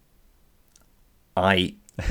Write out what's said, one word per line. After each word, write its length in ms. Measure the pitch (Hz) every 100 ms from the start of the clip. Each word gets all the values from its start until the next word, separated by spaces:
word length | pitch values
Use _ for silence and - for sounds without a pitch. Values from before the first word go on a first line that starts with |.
| _ _ _ _ _ _ _ _ _ _ _ _ _ -
I 360 | 92 95 90 - - - -